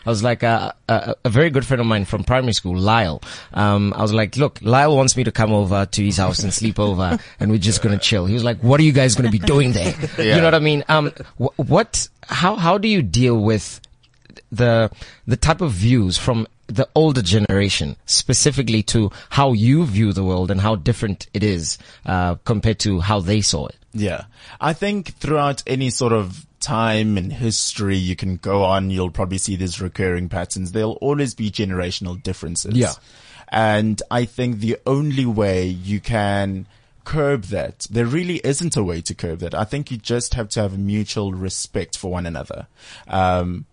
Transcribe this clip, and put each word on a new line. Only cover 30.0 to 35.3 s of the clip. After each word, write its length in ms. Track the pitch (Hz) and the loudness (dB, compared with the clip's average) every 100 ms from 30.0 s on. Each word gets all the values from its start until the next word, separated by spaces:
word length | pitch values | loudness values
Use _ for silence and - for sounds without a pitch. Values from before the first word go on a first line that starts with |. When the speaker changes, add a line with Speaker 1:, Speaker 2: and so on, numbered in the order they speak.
| 95 87 87 | -2 -2 -4
Speaker 2:
patterns. 440 | 92 87 95 90 | -6 -6 -6 -4
There'll 220 | 107 110 | -2 -2
always 420 | - 139 147 135 - | -2 -2 0 -2 -4
be 160 | 107 | -6
generational 680 | - 98 90 90 - 92 90 | -2 -4 -2 -4 -6 -8 -8
differences. 500 | 95 92 82 85 - 117 | -8 -8 -8 -8 -2 0
Speaker 1:
Yeah. 180 | 107 - _ - - - - | 0 -2 _ -20 -20 -20 -4
Speaker 2:
And 520 | 113 110 107 110 104 - | 0 2 2 0 -2 -2
I 160 | 120 120 | -2 -2
think 340 | - 123 107 | -2 -4 -2
the 180 | 110 113 - | -2 -2 0
only 400 | 139 151 135 | 0 0 0
way 400 | 123 | 0